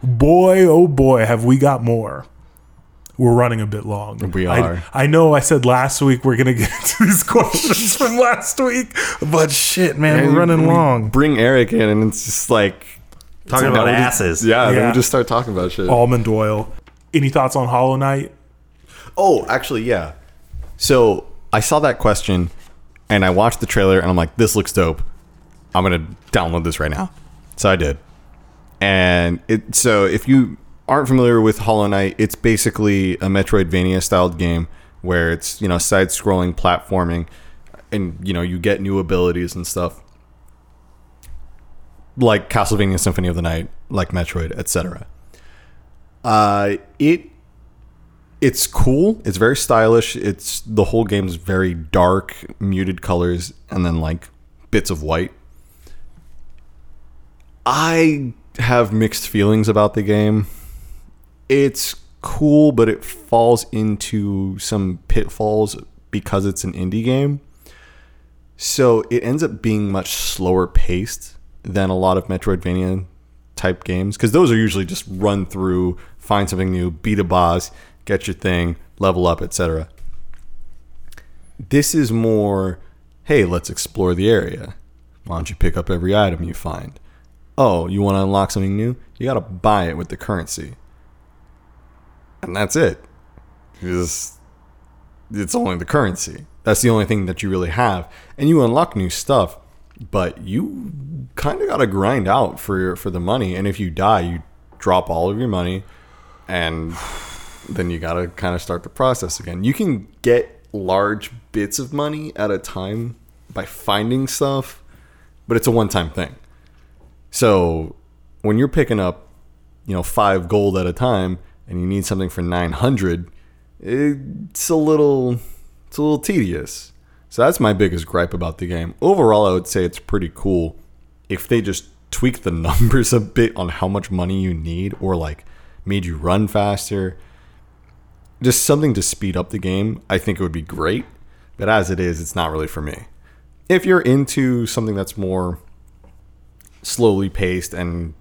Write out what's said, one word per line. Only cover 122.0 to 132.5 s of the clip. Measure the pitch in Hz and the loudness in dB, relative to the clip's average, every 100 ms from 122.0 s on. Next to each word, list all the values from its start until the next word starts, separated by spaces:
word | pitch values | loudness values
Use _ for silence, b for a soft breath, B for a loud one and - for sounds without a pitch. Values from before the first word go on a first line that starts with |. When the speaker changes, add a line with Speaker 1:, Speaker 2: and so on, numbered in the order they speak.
Speaker 2:
something | 92 95 92 | -2 -4 -4
for | - | -6
nine | 87 87 85 | -4 -2 -4
hundred, | 71 123 127 95 85 87 - - _ _ _ | -2 0 0 -2 -4 -8 -18 -20 _ _ _
it's | 92 127 147 139 135 - 208 - - | -6 -2 -2 -4 -10 -14 -14 -10 -2
a | 165 | 0
little, | 151 156 147 135 123 123 b b b b - | 2 4 4 2 0 -4 b b b b -16
it's | - | -4
a | |
little | 151 151 | -2 0
tedious. | 151 196 101 82 65 - - _ _ _ _ | 0 0 0 -4 -10 -14 -18 _ _ _ _
So | - | 2
that's | 131 175 | 2 4
my | 110 | 2
biggest | 98 98 87 80 | 4 2 0 -4
gripe | 90 87 | -2 -2
about | 87 85 80 | -4 -8 -8
the | 87 | -6
game. | 87 85 - | -6 -6 -2
Overall, | 165 190 117 107 104 | 0 4 4 6 4
I | |
would | 92 87 | 2 -2
say | 101 | -2
it's | 90 - | -2 -4
pretty | - 101 87 | -4 -4 -4
cool | - 101 90 82 - - - _ _ _ | -6 -2 0 -2 -8 -20 -20 _ _ _
if | 95 - | -10 -2
they | 120 | -2
just | 101 90 - _ _ | 0 -6 -10 _ _
tweak | - - - | -2 -2 -2
the | - | -4